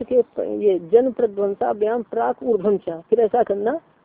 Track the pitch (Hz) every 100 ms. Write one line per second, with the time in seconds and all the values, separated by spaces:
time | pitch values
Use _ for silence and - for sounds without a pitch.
0 | 233 254 233 - 95 208 208 180 165 220
1 | 262 233 233 202 202 196 247 214 208 240
2 | 220 226 240 240 269 214 190 196 - 165
3 | - 220 220 240 220 202 214 311 - _